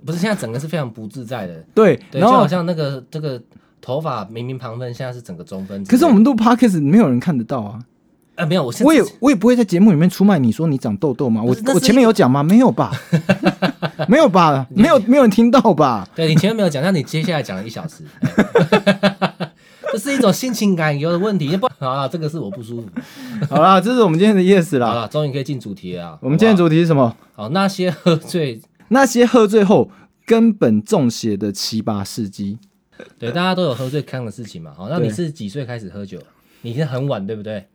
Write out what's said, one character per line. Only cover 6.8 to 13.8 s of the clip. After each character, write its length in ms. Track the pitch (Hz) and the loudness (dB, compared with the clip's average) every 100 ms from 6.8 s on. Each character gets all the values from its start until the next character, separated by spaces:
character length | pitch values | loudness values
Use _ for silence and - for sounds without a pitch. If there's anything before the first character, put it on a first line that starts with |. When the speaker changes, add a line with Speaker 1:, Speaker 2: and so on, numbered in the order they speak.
Speaker 2:
没 140 | 139 202 | 4 4
有 100 | 180 | 4
人 140 | 123 | 2
看 160 | 180 135 | 0 -4
得 80 | |
到 160 | 110 135 | -4 -8
啊。 180 | 104 110 123 _ _ _ _ - | -8 -14 -18 _ _ _ _ -8
Speaker 1:
呃， 100 | 165 | -2
没 80 | |
有， 80 | 180 | -2
我 80 | 127 | -2
现 100 | - | 2
在 60 | 269 | 4
Speaker 2:
我 60 | |
也， 100 | 311 196 - | 4 2 0
我 100 | 254 | 0
也 60 | 226 | 2
不 100 | 220 | 2
会 100 | 247 | 2
在 80 | |
节 160 | 226 175 | 2 4
目 100 | 214 | 4
里 60 | 151 | 6
面 120 | 180 | 2
出 120 | - | 2
卖 160 | 196 180 | 2 4
你 140 | 123 | 2
说 140 | 110 165 | 0 -2
你 100 | 135 | -2
长 180 | 123 101 | -4 -4
痘 160 | 156 | -4
痘 140 | 120 135 | -2 -2
嘛。 120 | 110 | 0
Speaker 1:
不 140 | 120 | -2
是， 60 | 127 | -2
Speaker 2:
我， 40 | |
Speaker 1:
那 80 | 220 | 0
是 0 | |
一 0 | |
个 20 | |
Speaker 2:
我 60 | 185 | 0
前 140 | 139 | 4
面 100 | 247 | 4
有 80 | 226 | 4
讲 180 | 220 135 | 4 2
吗？ 120 | 139 | 2
没 160 | 151 220 | 4 4
有 120 | 247 | 4
吧？ 220 | 226 123 143 - 160 - - 226 | 2 -4 -4 -4 -4 0 0 0
Speaker 1:
<laughs> 560 | - 190 - | -2 -6 -4